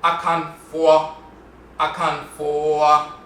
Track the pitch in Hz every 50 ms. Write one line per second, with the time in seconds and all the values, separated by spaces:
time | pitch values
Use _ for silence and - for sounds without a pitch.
0 | - 170 165 165 - 170 165 165 156 156 - - - - 156 160 160 156 156 156
1 | 160 - - - - - - - - - - - - - - - 156 160 160 170
2 | 170 156 147 147 147 - - - 151 147 147 147 151 156 151 151 151 151 151 151
3 | 151 151 - - -